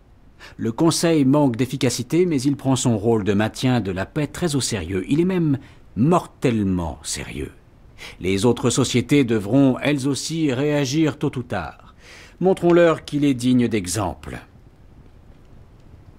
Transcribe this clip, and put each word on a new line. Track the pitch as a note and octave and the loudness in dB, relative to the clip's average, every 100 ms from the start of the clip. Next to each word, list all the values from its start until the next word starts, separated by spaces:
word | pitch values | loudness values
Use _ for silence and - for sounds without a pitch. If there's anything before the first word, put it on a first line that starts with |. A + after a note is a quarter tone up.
| _ - - - - - | _ -20 -20 -20 -20 -8
Le | A2 | -6
Conseil | - E3 D3+ E3+ D#3 C3 | 0 0 2 2 2 4
manque | D3 C#3 A2+ | 4 2 0
d'efficacité, | B2+ C#3 B2+ B2 A#2+ D#3+ F#3 | -4 -2 -2 -2 -2 0 2
mais | C#3+ | 0
il | C#3 C3+ | 0 -2
prend | C3+ B2+ | 0 0
son | B2+ A2 | 2 0
rôle | A2+ A2+ G2 | 2 2 2
de | |
maintien | G2+ G#2+ - C3 B2 | 0 0 -2 0 0
de | G2 | -2
la | F#2 F#2 | -6 -6
paix | D3+ C#3+ | -6 -6
très | - F3 C#3+ | -4 -2 -2
au | |
sérieux. | - G#2 E2 F#2+ - | -2 -6 -4 -6 -2
Il | D3 | 0
est | F3+ | 0
même | F#3 D#3 C3+ - - - F#2 | 0 0 0 -4 -20 -12 0
mortellement | D3 F3+ - - C#3 A2+ G2 F2+ E2 - | 2 2 -2 -4 -2 0 0 -2 -4 -8
sérieux. | - D2+ B1+ C#2+ - - - - - - - - | -10 -10 -10 -10 -12 -14 -20 -20 -20 -20 -20 -8
Les | F#2 G2 A#2+ | -2 2 2
autres | A#2 B2 | 2 0
sociétés | C#3 A#2+ B2 - D3 A#2+ | 0 0 0 2 2 2
devront, | A2+ G2 C#3 C3+ A#2+ | 0 2 2 4 2
elles | C#3+ D3 C#3 | -2 -2 -2
aussi, | B2+ - D#3+ D3 | -4 -4 -2 -2
réagir | B2 D3 D3 B2+ D#3 D3+ C3 | 0 0 0 0 0 0 0
tôt | D3 B2+ | -4 -4
ou | |
tard. | - G2+ C#2+ - - - - - - - | -6 -8 -8 -14 -20 -20 -20 -20 -20 -2
Montrons-leur | F3+ F3+ F3 E3+ E3+ D3 | 0 2 4 6 6 2
qu'il | - D3 C#3+ | -4 0 0
est | |
digne | B2 B2+ B2+ A#2 | 0 2 2 2
d'exemple. | G#2+ F2 G#2 F#2 - B1+ B1 - - - - - - - - - - - - - - - - - | -2 -2 -4 -4 -6 -14 -16 -16 -20 -20 -20 -20 -20 -20 -20 -20 -20 -20 -20 -20 -20 -20 -20 -20